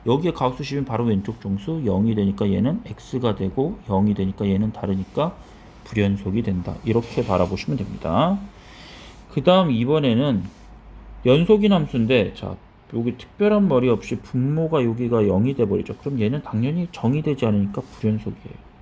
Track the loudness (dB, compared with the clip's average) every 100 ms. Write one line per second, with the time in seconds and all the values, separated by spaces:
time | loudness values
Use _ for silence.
0 | 0 0 0 0 -2 -2 -6 -4 -4 -2
1 | 0 0 -2 -6 -4 -4 -4 -4 0 2
2 | 2 2 0 0 0 2 0 -2 -6 -16
3 | -8 -4 -2 -2 -2 -2 -4 -4 -2 2
4 | 2 2 -2 -2 0 2 0 -2 -4 -4
5 | -4 -4 -4 -6 -18 -20 -20 -20 -6 0
6 | 2 0 -2 -2 -2 -2 -4 -6 0 0
7 | 0 -4 0 2 2 -2 -4 -4 -6 -6
8 | -2 0 2 0 -6 -18 -20 -20 -20 -20
9 | -20 -20 -8 -2 4 6 4 2 2 2
10 | 2 2 2 0 -4 -14 -20 -20 -20 -20
11 | -20 -2 4 4 6 4 6 2 2 0
12 | 2 4 2 -2 -10 -12 -16 -20 -10 -4
13 | -4 -6 -10 0 2 4 4 4 4 2
14 | -2 -8 -4 -2 0 0 0 0 0 0
15 | 0 2 2 2 2 0 0 0 -4 -8
16 | -6 -2 0 -2 -4 -2 -2 -2 -6 -4
17 | -2 0 0 0 2 2 0 -4 -12 -4
18 | -2 -2 -4 -10 -14 -18 -20 -20